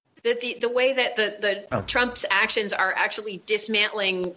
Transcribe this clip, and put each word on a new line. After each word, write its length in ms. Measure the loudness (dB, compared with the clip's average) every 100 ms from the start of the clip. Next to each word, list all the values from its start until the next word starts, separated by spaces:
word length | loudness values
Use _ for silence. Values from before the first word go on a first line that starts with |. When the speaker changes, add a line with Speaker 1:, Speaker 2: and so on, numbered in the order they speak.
| _ _
Speaker 1:
that 160 | -2 0
the, 160 | -4 -2
the 100 | 0
way 240 | 2 2
that 220 | 2 0 2
the, 200 | 0 0
the 260 | -2 -2 -2
Speaker 2:
Oh. 120 | -4
Speaker 1:
Trump's 420 | 0 0 0 0 0
actions 420 | 2 2 0 -2
are 220 | 0 0
actually 480 | 0 0 -2 -6 -8
dismantling 920 | -2 -2 2 2 2 2 0 0 -2